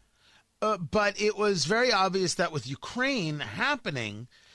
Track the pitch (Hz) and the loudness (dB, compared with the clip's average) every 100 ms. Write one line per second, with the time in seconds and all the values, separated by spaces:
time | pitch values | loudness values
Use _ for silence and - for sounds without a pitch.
0 | _ _ _ _ _ _ 214 202 160 214 | _ _ _ _ _ _ -2 -2 0 2
1 | 202 202 208 196 208 185 143 220 254 208 | 2 2 0 2 0 2 2 2 4 4
2 | 190 190 180 - 170 151 123 135 - 240 | 2 2 0 0 0 -2 -6 -10 -8 -2
3 | 262 262 160 151 113 113 254 285 202 139 | 0 0 -2 -4 -6 -2 -2 -2 -4 -4
4 | 107 104 123 - - | -4 -8 -14 -20 -20